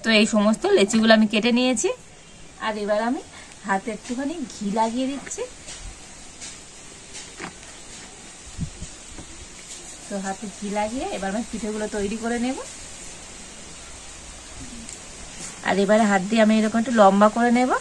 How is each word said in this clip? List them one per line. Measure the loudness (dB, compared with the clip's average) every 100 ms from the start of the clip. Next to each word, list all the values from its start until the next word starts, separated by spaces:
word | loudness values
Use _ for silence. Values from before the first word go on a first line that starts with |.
তো | 4 4
এই | 6
সমস্ত | 4 4 4 4 6
লেচিগুলো | 6 4 6 8
আমি | 6
কেটে | 4 2 4
নিয়েছি। | 4 2 0 -4 -10 -20 -20 -20 -20 -8 -6
আর | -4
এবার | 0 0 0
আমি | -2 -6 -18 -20 -14 -2
হাতে | -2 -2 -8
একটুখানি | -8 -4 -4 -4 -8
ঘি | -6 -4 0
লাগিয়ে | 0 0 -2
দিচ্ছি। | -4 -8 -8 -8 -10 -16 -14 -14 -16 -18 -18 -20 -16 -16 -16 -18 -20 -18 -20 -16 -16 -16 -12 -14 -14 -18 -18 -16 -16 -16 -18 -18 -18 -16 -10 -10 -10 -14 -14 -16 -16 -16 -16 -18 -18 -16 -16 -16 -16 -10
তো | -8
হাতে | -6 -8 -10 -10
ঘি | -6 -4
লাগিয়ে | -4 -4 -6 -4
এবার | -4
আমি | -4 -6
পিঠেগুলো | -6 -6 -4 -4 -2
তৈরি | -2 -2
করে | -4 -2 -2
নেব। | -4 -8 -14 -16 -16 -16 -16 -16 -16 -16 -16 -16 -16 -16 -16 -16 -16 -16 -18 -16 -14 -12 -12 -12 -14 -16 -16 -16 -14 -14 -6 0
আর | 2
এবারে | 4 6 6
হাত | 4 2
দিয়ে | 4
আমি | 6 6
এরকম | 4 0
একটু | 2 8
লম্বা | 8 10 6 6
করে | 4 6
নেব। | 4 2